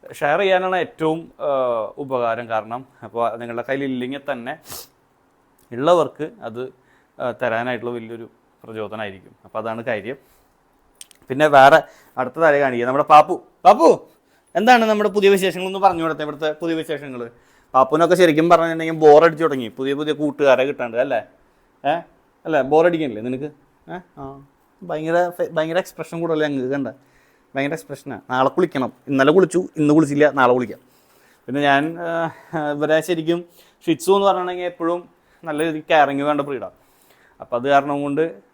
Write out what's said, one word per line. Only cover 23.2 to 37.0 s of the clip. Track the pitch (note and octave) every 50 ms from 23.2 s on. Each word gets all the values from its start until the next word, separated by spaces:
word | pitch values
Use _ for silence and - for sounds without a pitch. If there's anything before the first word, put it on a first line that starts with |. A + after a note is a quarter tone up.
| A2 B2
നിനക്ക്? | B2+ C3 C#3+ D3 D3 _ _ _ _ _ _ -
ഏ, | E3 F3+ F3+ _ _ D3+
ആ, | C#3 C3+ C#3 C#3 C#3+ _ _ _ _ _ _ _ F#3+ F3
ഭയങ്കര | E3 D3+ D#3 D#3+ E3 F3 F3 F3 F3
ഫെ-, | - F3+ D#3+ E3
ഭയങ്കര | D#3+ D#3 D#3+ E3 F3+ F3+
എക്സ്പ്രഷൻ | - - - D#3+ - - E3 E3+
കൂടല്ലേ | E3 E3 D#3 D3+
ഞങ്ങൾക്ക് | D3 C#3+ C3+ B2 B2+ C3+
കണ്ട, | C#3+ C3+ A#2 - _ _ _ _ _ _ _ _ _ _ _ _
ഭയങ്കര | C3+ C3+ C#3+ D#3+
എക്സ്പ്രഷനാണ്. | D#3+ - _ C#3+ C3+ - C#3+ B2 G2 _ _
നാളെ | B2+ B2+ C3 C#3 -
കുളിക്കണം, | - F#3 D#3+ - C#3 C3 A2+ - _ _ -
ഇന്നലെ | C#3+ C3+ C3+ C#3+ D#3
കുളിച്ചു, | F#3+ F#3 E3 - F3 F#3 - _ D#3+
ഇന്ന് | D3+ D3 D3+
കുളിച്ചില്ല, | D#3+ D#3+ C#3+ C#3+ C#3+ D3 D3 C3+ C#3
നാളെ | C3 A#2+ B2
കുളിക്കാം. | B2+ B2 G#2 - - _ _ _ _ _ _ _ _ _ _ _ _ _
പിന്നെ | - B2 C#3+ C#3+
ഞാൻ, | C#3+ C#3 C#3 C#3+ D#3+ E3+ E3+ E3+
ആ, | E3+ E3 E3 E3 D#3+ - - - - E3 D#3+ D3+ D3 D3
ഇവരെ | D3 D#3 D3 D#3 D#3+ D#3
ശരിക്കും | F3+ F3+ D#3+ D#3+ D#3+ E3+ F3 F3 _ _ _ _ _ _ _ _
ഷിറ്റ്സു | - D#3+ - - F3+ G3
എന്ന് | G3+ G3
പറഞ്ഞിട്ടുണ്ടെങ്കിൽ | G3 F#3 F#3 F3+ F3+ F3+ F3+ F3+ F3+
എപ്പോഴും | F3 _ E3+ E3 F3 F3 F3 _ _ _ _ _ _ _ -
നല്ല | E3 D3+ D3 D#3+
രീതിക്ക് | E3 D#3 D#3 D3+ _
കെയറിങ് | E3+ D#3 D3 C#3 C#3 C#3 C#3+ D3
വേണ്ട | D3+ C#3+ C#3 C#3+
ബ്രീഡാണ്. | C#3 A#2+ G2+ F#2 _ _ _ _ _ _